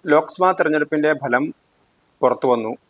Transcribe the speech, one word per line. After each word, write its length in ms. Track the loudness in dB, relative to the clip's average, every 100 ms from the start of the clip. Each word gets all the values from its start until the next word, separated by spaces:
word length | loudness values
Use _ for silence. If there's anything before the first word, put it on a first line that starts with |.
| 4
ലോക്സഭാ 460 | 2 2 0 0
തെരഞ്ഞെടുപ്പിൻ്റെ 600 | 2 0 0 -2 -2 0
ഫലം 400 | -2 0 0 -2 -8 _ _ _ _ _ _
പുറത്തു 260 | 0 0 0
വന്നു. 300 | -2 -2 -12